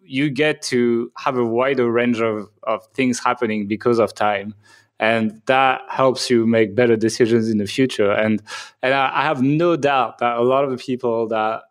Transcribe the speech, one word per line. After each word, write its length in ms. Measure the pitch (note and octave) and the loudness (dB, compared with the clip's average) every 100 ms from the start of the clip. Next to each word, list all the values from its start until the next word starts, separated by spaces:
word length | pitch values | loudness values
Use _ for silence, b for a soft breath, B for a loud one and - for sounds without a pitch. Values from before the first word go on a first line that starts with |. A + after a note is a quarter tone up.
you 300 | _ C3 D3+ | _ -2 -2
get 320 | B2+ D3+ D3+ | 0 0 0
to 480 | - B2+ A#2+ A#2 A#2+ - | -2 0 2 0 -2 -6
have 200 | D3 B2+ | -4 0
a 80 | |
wider 460 | A#2 A2+ C3 C3 A#2+ | 0 0 0 2 2
range 300 | A#2 A#2+ A2+ | 2 0 0
of, 280 | A#2 G#2+ G2 _ | 0 -2 -8 _
of 240 | - G#2+ - | -6 -6 -6
things 240 | - C3 A#2 | -2 -2 0
happening 480 | B2+ B2 A#2 G#2+ G2+ | -2 0 -2 -2 -4
because 320 | G#2+ B2 A#2 | -2 0 2
of 160 | G#2 | 2
time. 400 | - G#2+ G2+ G2+ G#2 b b b _ | 0 -2 -2 -6 -14 b b b _
And 420 | A2 A2+ A2 G#2 - | 0 2 -2 -4 0
that 340 | C3 C3+ B2+ - | 2 2 0 -6
helps 420 | - C3 A#2+ - | 0 0 0 0
you 160 | A#2+ A2+ | 2 4
make 300 | A2+ A2 G2 | 2 2 2
better 180 | A#2+ | 2
decisions 560 | A2 G#2+ - A2+ A#2 A2+ | 2 0 0 2 2 2
in 80 | A2 | -2
the 80 | G2+ | -2
future. 460 | - C3 - G2+ | 0 -2 2 0
And, 280 | G#2 A2 G#2+ - B B B | 2 0 0 -4 B B B
and 100 | B2+ | -2
I, 160 | C3+ C3 | 0 0
I 100 | - | 0
have 180 | C#3 D3 | -2 0
no 320 | C3 D3+ F3 | 0 2 2
doubt 440 | E3 C#3+ C#3 A#2 - | 0 0 0 -2 -2
that 180 | A#2+ A#2+ | -2 0
a 60 | |
lot 200 | B2 C3 | 2 2
of 80 | C#3+ | 0
the 60 | B2+ | -4
people 500 | - B2 B2 A2+ A2+ | -6 -6 -2 -2 -2
that 340 | A2 G#2+ A2 - | -2 -2 -4 -12